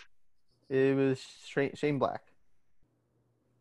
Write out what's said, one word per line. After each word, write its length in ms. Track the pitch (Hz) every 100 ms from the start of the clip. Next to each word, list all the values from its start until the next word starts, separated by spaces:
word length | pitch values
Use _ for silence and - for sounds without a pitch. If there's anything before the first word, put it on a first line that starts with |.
| - - - _ _ _ -
It 260 | 131 135 135
was 260 | 135 131 - - -
Sha-, 260 | - 139 -
Shane 220 | 151 143
Black. 240 | 113 - - _ _ - _ - _ _ _ _ _ _ _ _